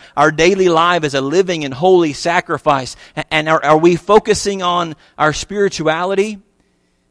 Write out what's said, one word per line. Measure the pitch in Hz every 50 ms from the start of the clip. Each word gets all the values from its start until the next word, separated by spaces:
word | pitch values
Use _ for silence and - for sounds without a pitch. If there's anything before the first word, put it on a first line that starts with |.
| - - -
our | 135 147 156
daily | 156 151 160 185 202 196 185 175
life | 165 160 170 175 180 170 156
is | 143 131
a | 135
living | 135 139 151 185 196 185 175 160 147
and | 135 135
holy | 127 170 185 185 175 170 151 135
sacrifice. | - - 170 170 180 - - 160 135 - 151 139 135 127 - - - - - -
A-, | 151 - - 156
and | 156 156 156
are, | 160 160 -
are | 143 156
we | 156 165 175 175
focusing | 160 - - 208 220 - 214 202 - - 202 196 190
on | 180 180 175 175 170 160 151 - _ _ _
our | - 151 156 147
spirituality? | - - - 196 208 202 190 - - 151 156 156 165 180 190 196 190 202 214 214 196 - _ _ _ _ _ _ _ _ _ _ _ _ _